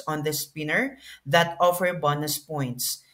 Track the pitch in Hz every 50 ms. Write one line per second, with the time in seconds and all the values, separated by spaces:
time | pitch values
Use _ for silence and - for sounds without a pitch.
0 | - - 156 151 147 156 151 147 - - _ 156 151 151 160 190 247 269 262 -
1 | - - - - _ 139 147 170 170 165 170 - 170 180 175 175 190 180 175 165
2 | 151 143 147 147 151 151 143 - - - 156 147 135 123 120 123 - - - -
3 | _ _